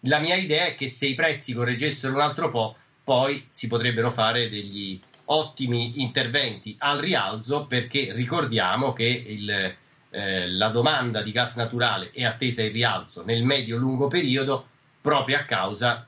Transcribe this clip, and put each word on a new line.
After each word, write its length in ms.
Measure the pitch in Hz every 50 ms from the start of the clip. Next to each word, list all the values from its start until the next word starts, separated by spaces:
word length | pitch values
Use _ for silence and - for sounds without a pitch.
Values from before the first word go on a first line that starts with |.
| -
La 140 | 127 143 151
mia 160 | 156 170 180
idea 300 | 190 190 165 151 160 180
è 100 | 170 -
che 120 | - 139
se 180 | 123 - - 143
i 80 | 139 131
prezzi 380 | 127 160 160 151 147 - - 123
correggessero 600 | 120 120 123 123 117 143 151 131 - - 131 131
un 80 | 139
altro 280 | 147 147 147 - 165 160
po', 260 | 120 120 110 107 - - - _ _ _ _
poi 420 | 139 135 123 131 139 143 139 - -
si 180 | - - -
potrebbero 420 | 113 117 117 113 120 117 110 113 123
fare 400 | 117 113 110 110 113 120 117 107
degli 500 | 104 104 101 101 98 101 101 98 95 92 - - - - _
ottimi 760 | - 143 156 156 - - - 135 123 120 120 120 117 117 143
interventi 760 | 135 117 - 139 127 117 117 143 135 120 104 95 - 107 107 -
al 180 | 139 143 147 143
rialzo, 680 | 147 185 - 127 101 98 107 110 110 117 143 147 147
perché 460 | - 127 123 120 - - 139 131 - -
ricordiamo 800 | 117 123 - - 170 151 120 - - 95 92 98 113 139 131 117
che 120 | - 113
il, 720 | 120 123 123 - 107 104 104 104 104 104 98 95 92 92 - _ _ _ _ _ _
eh, 420 | - - 101 98 95 92 90 90
la 160 | 92 95 107 110
domanda 520 | 107 120 120 - 151 139 123 120 107 107
di 100 | 101 107
gas 240 | 104 120 120 110 113
naturale 560 | 120 117 - 123 120 123 120 104 95 92 90 -
è 100 | 127 123
attesa 360 | 113 113 117 131 127 113 113
in 100 | 110 107 101
rialzo 500 | 113 120 117 98 - - - - 107 -
nel 200 | 101 117 117 117
medio-lungo 640 | 131 139 139 117 110 113 117 131 131 131 127 143
periodo 600 | 139 151 180 160 135 123 139 135 139 135 - - - _ _ _ _ _ _
proprio 360 | _ 147 139 139 127 123 139
a 60 | 143 -
causa 600 | - 117 95 92 95 101 104 123 120 117 117 -